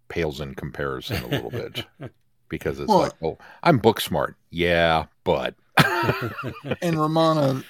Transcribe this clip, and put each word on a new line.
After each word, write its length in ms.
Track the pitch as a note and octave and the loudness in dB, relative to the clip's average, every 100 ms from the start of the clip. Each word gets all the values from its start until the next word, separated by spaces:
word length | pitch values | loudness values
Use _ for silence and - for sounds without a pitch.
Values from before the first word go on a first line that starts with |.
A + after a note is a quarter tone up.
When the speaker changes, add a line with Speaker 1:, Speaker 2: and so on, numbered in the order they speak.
| - | -10
Speaker 1:
pales 320 | F#2 D#2 C#2+ | -2 -2 -2
in 140 | D2 | -10
comparison 680 | C2 D2 - C#2+ B1+ - A#2 | -8 -10 -6 -6 -6 -6 -6
a 40 | A#1+ | -4
little 220 | C#3 - | -6 -4
bit 340 | A#2 - - - - | -8 -8 -10 -14 -14
Speaker 2:
<laughs> 100 | C3 _ _ _ - | -18 _ _ _ -10
Speaker 1:
because 320 | D#2 - C2+ | -6 -4 -4
it's 80 | D2 | 2
Speaker 3:
Well, 120 | F#3+ | 4
Speaker 1:
like, 120 | - - | 4 -2
"Oh, 140 | D#2+ - - - | -6 -6 -14 -2
I'm 140 | - C#3 | 4 4
book 220 | A2 G#2 | 4 -2
smart." 340 | - E2 C2+ - _ | -2 -2 -2 -6 _
Yeah, 540 | E2 F2 E2+ E2+ D#2+ D2+ _ | -2 2 4 4 2 0 _
but 300 | - D2+ B1 - _ - | 0 0 0 -8 _ 2
<laughs> 80 | - F4 A#2+ - A#2+ - B2+ - C#3+ - | 2 2 0 -2 -4 -6 -10 -10 -8 -4
Speaker 3:
And 180 | F3+ D#3+ | -2 0
Romana, 640 | D#3 D#3+ D#3+ D#3 C#3 C3 - | 2 4 4 4 2 0 -6